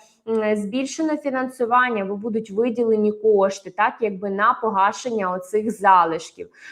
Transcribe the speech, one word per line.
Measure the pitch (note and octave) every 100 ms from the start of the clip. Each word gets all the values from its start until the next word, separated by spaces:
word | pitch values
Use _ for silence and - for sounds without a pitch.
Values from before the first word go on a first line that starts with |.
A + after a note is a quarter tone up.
| _ _ A3+
м, | A3+ G#3+ G#3+
збільшено | G3+ B3+ C4+ - D#4+ D4+
фінансування, | D4 C4 C4 B3+ A3+ B3 B3+ A3
або | F#3+ G3+
будуть | A3+ A3 -
виділені | G3 B3 A#3+ A3+ G#3+ G#3
кошти, | G#3 A3 G3+ G3 G3 F#3
так, | - A3+ -
якби | G#3+ F#3+ G3+
на | G3 A3 B3+
погашення | G#3+ F#3+ G3 G#3+ B3+ A3+ F#3
оцих | F#3 F3+ G#3+ A3
залишків. | G#3 G3 F#3 E3 E3 - - - _ -